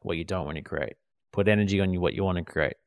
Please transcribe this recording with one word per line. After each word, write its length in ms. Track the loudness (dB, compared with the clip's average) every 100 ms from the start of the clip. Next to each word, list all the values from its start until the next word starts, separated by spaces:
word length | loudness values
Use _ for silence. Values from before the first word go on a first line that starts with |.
what 160 | -6 -6
you 80 |
don't 220 | -4 -4 -4
wanna 160 | -8
create? 340 | -6 -6 -6 -8 _ _ _
Put 160 | 0 4
energy 320 | 4 4 2
on 120 | 2
you, 80 | 2
what 140 | 0
you 100 | 0
wanna 200 | 0 -2
create. 320 | -2 -2 -2 -2